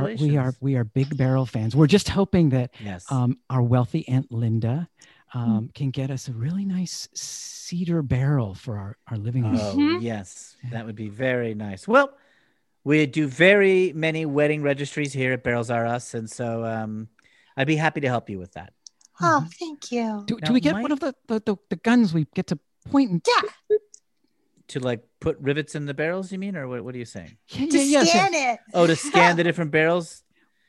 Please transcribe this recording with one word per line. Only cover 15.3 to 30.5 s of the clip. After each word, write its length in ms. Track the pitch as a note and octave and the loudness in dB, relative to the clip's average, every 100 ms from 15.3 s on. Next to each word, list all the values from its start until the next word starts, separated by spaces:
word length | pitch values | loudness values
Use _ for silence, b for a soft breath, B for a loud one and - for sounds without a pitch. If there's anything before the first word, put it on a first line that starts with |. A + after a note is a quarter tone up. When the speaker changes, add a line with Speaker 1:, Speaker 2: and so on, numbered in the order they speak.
Speaker 1:
at 100 | B2 | 0
Barrels 280 | B2 A#2+ A2+ | 0 -2 0
R 140 | A#2+ A#2 | -2 -2
Us, 280 | B2 - | -4 -6
and 160 | A#2+ A2 | -10 -10
so, 340 | - A#2+ A#2 | -8 -6 -4
um, 440 | A2+ A2+ A2 G#2+ A2 _ b b b - | -4 -6 -6 -10 -12 _ b b b -4
I'd 100 | C#3 | 0
be 100 | D3+ | 0
happy 260 | D#3 D#3 | 0 0
to 60 | C3+ | -2
help 220 | A#2+ - | -2 -4
you 80 | G2 | -10
with 140 | F2 | -12
that. 200 | D#2 F#2+ _ - _ _ - | -16 -18 _ -20 _ _ -2
Speaker 3:
Oh, 200 | E4+ D4 | 2 2
Speaker 2:
Mm-hmm. 80 | E3 - | 0 -8
Speaker 3:
thank 320 | E4 D4 - | -12 -12 -6
you. 320 | A#3+ A3+ G#3 G3+ | -4 -4 -4 -6
Speaker 2:
Do, 100 | A3+ | -4
do 40 | D#3 | 0
Speaker 1:
Now, 60 | |
Speaker 2:
we 80 | B3 | 2
get 140 | D4 | 2
Speaker 1:
Mike 80 | G#3+ | 0
Speaker 2:
one 100 | B3+ | -2
of 80 | C#4+ | -2
the, 140 | D4+ - - | -4 -8 -6
the, 140 | A3 | -4
the, 160 | - F#3+ - | -2 -4 -6
the 60 | E3+ | -2
guns 360 | A3+ B3 G3+ | 2 4 4
we 120 | D#3+ D3 | 2 -2
get 120 | - - | -4 -4
to 100 | D#3+ _ _ - | -6 _ _ 0
point 200 | C#4 B3 | 2 2
and 160 | E3+ - | 0 2
Speaker 3:
Yeah. 500 | A#4 G#4 - - G#4+ - - _ _ _ _ _ _ - | 0 0 -6 -2 -2 -2 -20 _ _ _ _ _ _ -10
Speaker 1:
To, 120 | C#3 | -4
like, 220 | B2+ A#2 - _ | -4 -4 -8 _
put 180 | D#3+ C#3+ | -6 -2
rivets 360 | C#3 D3 D3 | -2 -2 -4
in 120 | D3+ C#3+ | -8 -6
the 80 | |
barrels, 360 | C#3 D#3 F#3 F#3 | -4 -4 -4 -6
you 60 | F#3+ | -8
mean? 160 | G3+ F3+ | -8 -8
Or 100 | C3 | -8
what, 160 | B2 | -8
what 100 | B2 | -10
are 40 | B2+ | -12
you 60 | |
saying? 320 | A2+ G2 D#2+ - _ | -12 -14 -16 -20 _
Speaker 2:
Yeah, 180 | - D4+ | -6 2
Speaker 3:
To 100 | C#4+ | 2
Speaker 2:
yeah, 240 | C#4 C#4+ | 4 4
yeah, 20 | |
Speaker 3:
scan 280 | E4 F4 G4 | 6 4 2
Speaker 2:
yeah. 200 | D#4+ B3+ | 0 -2
Speaker 3:
it. 60 | G#3+ - | -4 -2
Speaker 1:
Oh, 120 | F3+ E3+ | 4 4
to 80 | D#3+ | 4
scan 400 | C#4+ F3+ F3 E3+ | 2 6 6 4
Speaker 3:
<laughs> 20 | |
Speaker 1:
the 60 | |
different 260 | E3+ F3 D#3 | 2 0 0
barrels? 520 | D#3 D#3+ F3 E3 - _ _ _ | 2 4 2 -2 -14 _ _ _